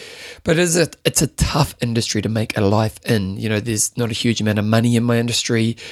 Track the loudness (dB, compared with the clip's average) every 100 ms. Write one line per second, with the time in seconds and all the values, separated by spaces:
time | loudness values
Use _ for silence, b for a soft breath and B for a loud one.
0 | B B B B 0 2 2 2 0 -2
1 | -2 0 0 0 0 2 0 -2 -2 0
2 | 0 -2 0 -2 -2 0 2 2 0 -4
3 | -2 0 0 -4 -2 -2 -2 -2 -2 -4
4 | -4 -2 -2 0 0 0 2 2 4 2
5 | 2 0 0 -2 0 0 0 -2 B